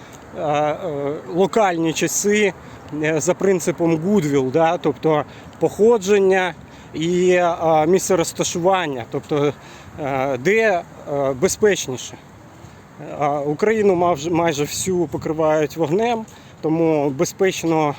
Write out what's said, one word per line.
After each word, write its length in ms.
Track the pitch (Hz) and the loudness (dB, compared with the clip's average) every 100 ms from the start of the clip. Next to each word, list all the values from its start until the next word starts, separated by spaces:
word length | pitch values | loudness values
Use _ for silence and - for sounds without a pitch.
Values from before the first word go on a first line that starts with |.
| - - - 180 | -20 -20 -16 -6
е, 40 | |
е, 340 | 156 147 151 156 185 143 143 156 - | -2 0 -2 -2 -6 -6 -6 -6 -6
локальні 580 | 175 190 226 196 170 165 | -2 0 2 0 0 -2
часи, 600 | 151 170 - 202 208 196 - - - - 147 | 0 -2 -2 0 2 0 -2 -12 -20 -12 -4
е, 180 | 151 160 | -2 0
за 140 | 165 | 0
принципом 640 | - 190 185 180 165 170 160 | 0 0 0 -2 -2 0 0
goodwill, 540 | 175 208 151 139 131 | 2 2 2 2 2
да? 280 | 147 160 175 | 2 2 2
Тобто 460 | 160 131 160 147 - - - - | -2 0 0 0 -2 -10 -20 -4
походження 920 | 160 - 220 233 185 208 190 190 185 160 - - - | -4 2 4 4 2 2 4 2 0 -6 -16 -20 -14
і, 360 | 147 165 180 180 | -6 -2 2 4
е, 560 | 180 175 175 165 156 156 | 4 2 2 2 4 4
місце 300 | 185 - 180 | 2 2 0
розташування, 880 | 165 - 170 180 175 190 160 131 117 | 0 -4 -4 0 2 2 0 -6 -6
тобто, 420 | 139 - 147 143 - - - - - | -8 -4 0 0 -2 -12 -20 -18 -10
е, 360 | 139 135 139 127 | -4 -2 -2 -2
де, 440 | 143 220 226 175 - - - | 0 2 2 0 -4 -14 -6
е, 200 | 143 135 | -2 -2
безпечніше. 840 | 131 185 - 208 175 - 127 - - - - - - - - - - 147 156 | 0 -2 2 2 2 -4 -10 -12 -18 -20 -20 -20 -20 -20 -20 -20 -18 -14 -4
Е, 80 | 143 | -2
Україну 640 | 147 143 151 208 220 202 | -2 -4 -2 0 2 2
мав-, 360 | 175 180 151 156 | 4 2 0 -2
майже 340 | 165 170 143 | 0 0 0
всю 420 | 147 - 185 180 165 | -4 -4 -2 -2 -2
покривають 680 | 160 160 156 156 156 147 160 | -4 -4 0 2 2 0 -2
вогнем, 500 | 151 185 233 226 220 - - - | -2 0 0 -2 -6 -18 -20 -8
тому 500 | 156 160 165 151 143 | -2 2 2 2 0
безпечно 840 | 135 175 - 190 - 165 160 151 | -2 -4 0 -2 0 0 2 0